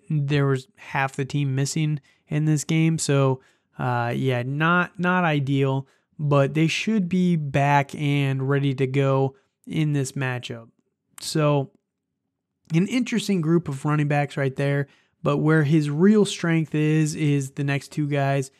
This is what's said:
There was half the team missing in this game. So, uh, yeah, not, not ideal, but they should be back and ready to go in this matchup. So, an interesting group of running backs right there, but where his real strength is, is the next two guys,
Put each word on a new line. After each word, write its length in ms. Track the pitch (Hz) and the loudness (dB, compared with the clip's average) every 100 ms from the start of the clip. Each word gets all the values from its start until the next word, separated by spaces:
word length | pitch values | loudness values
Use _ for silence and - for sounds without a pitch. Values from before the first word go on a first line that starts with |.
| - | -4
There 360 | 151 139 147 139 | -2 0 0 0
was 220 | 131 - _ | 0 -4 _
half 400 | - 143 135 - | -8 -4 -4 -4
the 80 | |
team 320 | 131 147 139 131 | -4 -2 -2 -2
missing 460 | 139 160 156 151 - _ - | -2 -2 -2 -4 -8 _ -6
in 180 | 151 156 | -2 0
this 200 | 151 - | 0 0
game. 340 | 160 160 160 | 2 2 2
So, 400 | - 139 135 131 _ _ _ - | 0 2 2 0 _ _ _ -8
uh, 340 | 131 120 120 131 | -4 -2 -2 -2
yeah, 280 | 131 123 123 | -2 -2 -4
not, 540 | 143 160 180 175 - | -2 2 2 0 -2
not 240 | 180 185 | -2 0
ideal, 640 | 170 147 135 139 135 135 131 _ _ - | 2 0 0 0 0 -2 -6 _ _ -6
but 340 | 151 143 139 | 0 2 2
they 140 | 147 160 | 2 0
should 400 | - - 220 175 | 0 -2 0 0
be 300 | 185 180 170 | 2 2 0
back 580 | 147 139 139 143 139 - | 0 0 2 2 0 -4
and 540 | 147 143 139 135 135 | -2 0 0 -2 0
ready 240 | 139 139 131 | 0 0 0
to 100 | 135 | 0
go 500 | 135 135 135 135 - _ _ - | 2 2 2 0 -4 _ _ -8
in 280 | 160 151 | -2 0
this 180 | 143 135 | -2 -4
matchup. 580 | 143 131 123 - 117 113 _ _ _ _ - | -4 -6 -6 -10 -14 -16 _ _ _ _ -16
So, 500 | - 160 151 147 135 _ _ _ _ _ _ _ _ _ - | -6 0 2 2 0 _ _ _ _ _ _ _ _ _ -2
an 140 | 160 196 | 0 0
interesting 540 | 262 - 226 196 190 | -2 -2 -2 -2 -2
group 280 | 156 170 170 | 0 0 0
of 160 | 135 151 | -6 -2
running 220 | 151 147 | 0 0
backs 300 | 147 143 - | 0 -2 -2
right 180 | 139 135 | -4 -2
there, 320 | 139 143 139 _ _ _ | -2 -2 -4 _ _ _
but 140 | - 147 | -2 0
where 260 | 151 160 | 2 4
his 260 | 143 160 147 | 4 2 2
real 340 | 147 196 214 | 4 4 6
strength 520 | 196 - 170 165 156 151 | 2 0 -2 0 0 0
is, 400 | 151 156 151 156 | 2 2 0 0
is 360 | 151 143 135 | 0 0 -2
the 120 | 139 | -6
next 280 | 139 139 - | -4 -4 -6
two 160 | - 147 | -6 -2
guys, 440 | 143 139 139 135 | 0 0 -2 -4